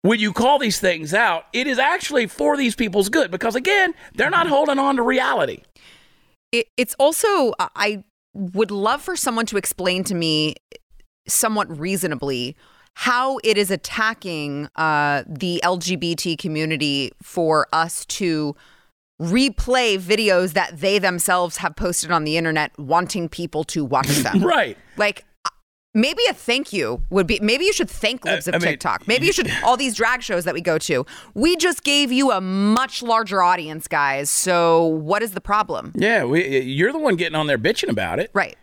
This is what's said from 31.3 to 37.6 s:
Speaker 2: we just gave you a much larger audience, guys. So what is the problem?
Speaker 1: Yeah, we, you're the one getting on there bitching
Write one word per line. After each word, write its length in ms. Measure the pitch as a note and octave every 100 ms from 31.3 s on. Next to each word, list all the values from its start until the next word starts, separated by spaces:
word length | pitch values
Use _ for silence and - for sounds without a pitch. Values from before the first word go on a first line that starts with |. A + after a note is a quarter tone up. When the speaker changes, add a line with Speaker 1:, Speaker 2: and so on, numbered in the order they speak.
Speaker 2:
we 220 | - D4+ F4
just 280 | F4 D#4+
gave 280 | - C#4+ C#4+
you 200 | B3+ C#4
a 80 | G3
much 600 | F#3 F#3+ G3+ A3+ C4 -
larger 400 | A#3+ A3+ G#3+ G3
audience, 460 | F3+ F3+ D#3 D#3 -
guys. 420 | D#3+ C#3+ C3+ C#3+
So 560 | - F#3 F3 E3+ E3 E3
what 380 | D#3+ D#3 G3+
is 80 | A3+
the 100 | F#3+
problem? 520 | - G#3 G#3 B2+ - D#3+
Speaker 1:
Yeah, 280 | E3+ G#3+
we, 360 | A#2+ D3+ - C3+
you're 300 | C3 C#3 G3
the 80 | D#4
one 160 | D4+ F3
getting 200 | E3+ D#3
on 120 | D3+
there 100 |
bitching 320 | B2+